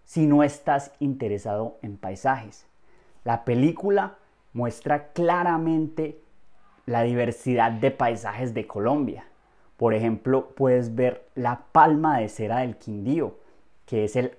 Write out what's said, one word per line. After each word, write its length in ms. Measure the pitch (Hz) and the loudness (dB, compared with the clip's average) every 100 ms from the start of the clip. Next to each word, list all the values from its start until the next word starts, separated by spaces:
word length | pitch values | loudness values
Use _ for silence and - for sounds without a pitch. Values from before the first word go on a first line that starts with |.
si 220 | - 170 151 | -6 2 4
no 160 | 147 | 6
estás 500 | 147 - - 139 - - | 4 0 -2 -2 -2 -6
interesado 800 | 143 131 113 101 110 104 113 - | -4 -2 -4 -4 -4 -4 -6 -8
en 160 | 107 98 | -14 -10
paisajes. 680 | 95 95 131 131 110 - _ _ - - _ - | -10 -4 -2 -2 -6 -20 _ _ -20 -20 _ -10
La 200 | 120 117 | -4 -2
película 720 | - 120 151 165 196 202 190 - _ _ _ | 0 2 2 0 0 0 -2 -8 _ _ _
muestra 600 | 120 120 - - 147 - | -6 -6 -4 -2 -4 -4
claramente 1080 | - 170 175 175 165 165 160 156 - 156 - _ - - - - _ | -2 0 2 2 0 0 0 -2 -4 -8 -10 _ -20 -20 -20 -20 _
la 180 | - 120 | -4 0
diversidad 680 | 120 120 120 113 127 123 117 | 0 0 -2 -2 0 2 2
de 200 | 113 131 | 2 0
paisajes 600 | 131 123 110 104 110 127 | 2 0 -2 -6 -6 -6
de 140 | 113 107 | -6 -6
Colombia. 580 | 104 110 147 123 - - _ _ _ - - | -4 0 0 -2 -6 -14 _ _ _ -20 -2
Por 180 | 117 | 0
ejemplo, 540 | 110 113 110 127 131 - - | 2 0 -2 0 0 0 0
puedes 380 | 131 123 117 | 2 2 0
ver 320 | 113 127 - - | 0 -2 -2 -10
la 280 | - 120 123 - | -6 -4 -4 2
palma 460 | 165 156 151 160 131 | 6 6 6 2 0
de 100 | 107 | -2
cera 300 | - 107 120 | -4 -4 -2
del 180 | 123 104 | -4 -6
Quindío, 640 | - 104 107 160 110 - - - - - - | -12 -8 -4 -2 -4 -8 -20 -20 -20 -20 -6
que 180 | 113 | -2
es 120 | 107 123 | 0 -2
el 200 | 127 | -4